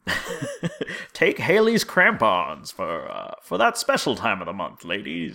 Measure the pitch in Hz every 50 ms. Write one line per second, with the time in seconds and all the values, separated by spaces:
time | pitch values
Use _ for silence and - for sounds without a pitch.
0 | _ - - - - - 494 - - 554 571 480 - 170 - - - - 180 -
1 | - - _ - - 180 - - - 120 170 208 220 226 233 214 - - - -
2 | 180 208 226 - 117 110 95 90 87 67 78 71 - - - - 95 80 85 80
3 | 65 - - 50 50 - - - _ - - 185 - 240 - - - - 277 254
4 | - 160 123 98 - 117 101 95 90 85 87 98 87 76 - - - 85 87 101
5 | 104 71 78 85 82 -